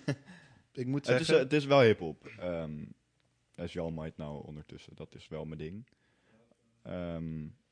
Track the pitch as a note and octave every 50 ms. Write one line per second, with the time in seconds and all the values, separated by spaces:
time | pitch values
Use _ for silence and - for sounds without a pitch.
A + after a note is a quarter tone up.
0 | - - C3+ - - - - - - - - _ _ _ - C3 B2 B2 C3+ C#3+
1 | - - C3 B2+ E3 D#3+ D#3+ D3 C3 C3+ D3+ D3+ C#3 C3+ C#3 C#3 B2 A2 G2+ -
2 | F2 D#2+ C#2+ _ - - - - F2+ F2+ F2 E2 E2 D2+ D2+ D2+ - G#1+ G#1+ _
3 | _ _ _ _ _ _ _ _ _ _ _ - E2+ E2+ - E2+ E2 E2 E2 D#2
4 | D#2 D#2+ - - D#2 D2 D2 C#2+ - D2+ D2+ D2+ D2 - D2 D2 - - D2+ D2
5 | D2 - - - - - D#2+ D#2 D#2 D#2 D#2 D2+ D#2 D#2+ F#2 G#2+ B2+ _ _ _
6 | _ _ _ _ _ _ _ _ _ _ _ _ _ _ _ _ - - F#2 F2+
7 | F2 E2+ E2+ E2 E2 D#2+ D#2+ D#2 D2+ D#2 - _ _ _